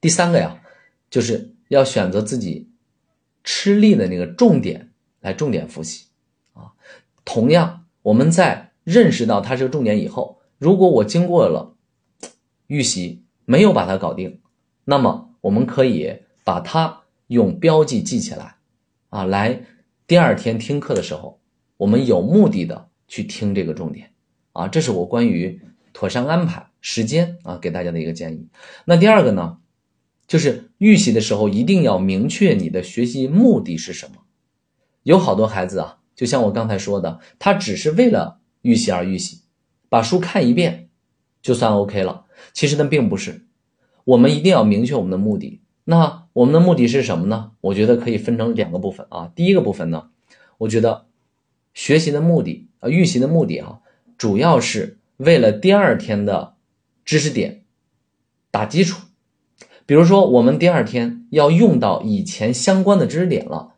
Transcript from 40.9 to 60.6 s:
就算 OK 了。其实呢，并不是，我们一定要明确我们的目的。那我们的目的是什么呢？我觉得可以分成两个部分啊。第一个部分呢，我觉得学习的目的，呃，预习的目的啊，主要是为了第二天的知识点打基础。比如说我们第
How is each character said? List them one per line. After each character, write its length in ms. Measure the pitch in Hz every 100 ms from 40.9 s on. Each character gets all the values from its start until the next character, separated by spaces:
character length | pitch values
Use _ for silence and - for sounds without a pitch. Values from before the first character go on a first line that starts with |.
| _ _ _ _ _
就 140 | -
算 180 | 120 117
OK 300 | 104 101 98
了。 240 | 92 - _ _ -
其 160 | - 147
实 80 | 147
呢， 80 |
并 240 | 143 123 113
不 80 | 95
是， 300 | - 82 _ _ _ _ _ _
我 120 | - 123
们 200 | 131 147
一 40 |
定 120 | 165
要 100 | 170
明 220 | 107 101
确 100 | 123
我 60 | 139
们 100 | 92
的 80 | 92
目 200 | 104 98
的。 220 | 71 - _ _
那 440 | - 165 156 - _
我 100 | -
们 80 | 123
的 80 | 156
目 140 | 180
的 120 | 151 117
是 160 | 135
什 160 | 110 85
么 80 | 92
呢？ 260 | 110 110 _
我 120 | -
觉 120 | 98 110
得 100 | 117
可 140 | 120
以 80 | 107
分 180 | - 117
成 160 | 117
两 160 | 110 98
个 80 | 90
部 140 | 98
分 140 | 92 -
啊。 220 | 85 85
第 120 | - 87
一 80 |
个 60 | 95
部 120 | 95
分 180 | 95 82
呢， 200 | 80 - _ _ _ _ _
我 100 | 110
觉 120 | 113
得 260 | 113 - _ _ _ _ _ _ _
学 240 | - - 151
习 140 | 160
的 80 | 147
目 220 | 165 165
的， 260 | 92 - - _
呃， 100 | -
预 140 | 160
习 140 | 175 123
的 80 | 135
目 200 | 165 131
的 120 | 73
啊， 220 | - - _ _ _ _
主 180 | 113 101
要 240 | 160 147
是 380 | - 110 - - _ _
为 220 | 135 165
了 120 | 113
第 220 | 104 185
二 240 | 202 185 113
天 280 | - 104
的 300 | 101 92 76 _ _ _ _ _
知 140 | - 156
识 120 | 147
点 340 | - 92 - _ _ _ _ _ _ _ _ _
打 160 | 101 107
基 180 | 160
础。 160 | - - - _ _ _ _ _ - _ _
比 80 |
如 100 | 143
说 240 | 170 196 190
我 140 | 123
们 160 | 117
第 100 | -